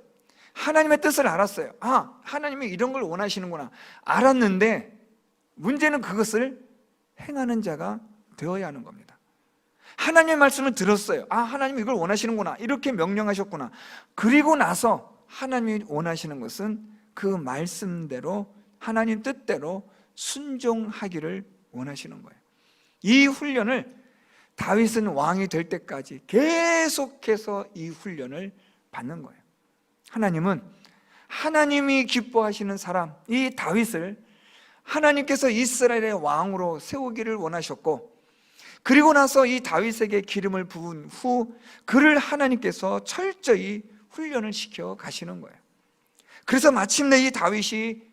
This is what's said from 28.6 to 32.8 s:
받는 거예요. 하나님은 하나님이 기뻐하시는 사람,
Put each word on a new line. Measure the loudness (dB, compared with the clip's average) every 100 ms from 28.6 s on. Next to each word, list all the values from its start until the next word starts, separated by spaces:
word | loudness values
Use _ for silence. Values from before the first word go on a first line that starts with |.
| _ _ _
받는 | -14 -12 -12
거예요. | -16 -20 _ _ _ _ _ _ _
하나님은 | -2 0 2 0 0 -4 -20 -20 _ _ _ _
하나님이 | -6 0 2 4 2 4 2 2
기뻐하시는 | -2 0 0 0 -2 -6
사람, | -6